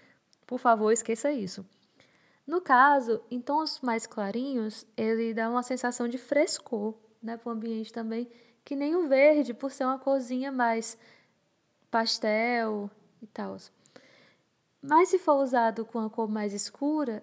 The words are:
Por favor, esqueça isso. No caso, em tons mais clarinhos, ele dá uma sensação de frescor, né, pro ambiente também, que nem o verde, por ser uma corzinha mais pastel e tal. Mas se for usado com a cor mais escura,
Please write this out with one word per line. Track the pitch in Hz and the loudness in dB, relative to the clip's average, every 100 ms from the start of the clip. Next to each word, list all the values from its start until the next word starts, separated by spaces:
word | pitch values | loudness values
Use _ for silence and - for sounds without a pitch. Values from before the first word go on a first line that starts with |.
| _ _ _ _ - | _ _ _ _ -12
Por | 247 | -2
favor, | 247 226 214 | 2 4 4
esqueça | 226 - 226 285 | 0 0 -2 -2
isso. | 285 185 - 185 _ _ _ _ _ _ _ - | -2 -6 -10 -18 _ _ _ _ _ _ _ -6
No | 339 | -4
caso, | 359 254 277 285 233 220 - | 4 6 8 6 2 -4 -4
em | 247 | -10
tons | 240 294 311 - | -4 -2 -2 -6
mais | 247 226 - | -2 -4 -4
clarinhos, | - 196 226 269 254 220 214 - | -6 -4 -4 -4 -4 -4 -8 -14
ele | - 220 226 226 | -4 -2 0 -2
dá | 226 226 | -2 -2
uma | 247 | -2
sensação | 247 254 247 240 240 | -2 -4 -4 -4 -4
de | 247 | -6
frescor, | - 285 330 - - 220 214 220 _ _ | 0 2 2 0 -4 -4 -4 -8 _ _
né, | 226 226 | -12 -10
pro | 240 | -8
ambiente | 226 226 220 220 | -6 -6 -6 -6
também, | 233 226 226 240 - _ _ | -8 -6 -6 -8 -12 _ _
que | - | -8
nem | 277 285 339 | -4 0 0
o | 320 | 2
verde, | 262 285 302 233 | 6 6 6 2
por | 226 269 | -2 -6
ser | - | -2
uma | 254 269 | -2 -2
corzinha | 269 269 240 254 269 | 0 0 -2 -6 -4
mais | 262 233 226 220 - _ _ _ _ _ _ _ _ _ | 0 0 0 -4 -12 _ _ _ _ _ _ _ _ _
pastel | - 226 - 220 214 233 240 226 214 202 - _ - | -2 0 0 0 2 2 0 -2 -4 -8 -12 _ -20
e | 220 | -18
tal. | - 196 196 - _ _ - _ _ _ _ _ _ _ _ | -10 -10 -10 -16 _ _ -20 _ _ _ _ _ _ _ _
Mas | 277 311 370 | 2 4 6
se | 370 | 2
for | - | 4
usado | 277 269 247 226 220 | 2 4 2 2 0
com | 220 233 | -6 -4
a | 220 | -4
cor | 214 220 | -4 -4
mais | 214 208 | -2 -4
escura, | 202 - - 285 311 269 214 | -4 -8 -4 -2 0 -2 -6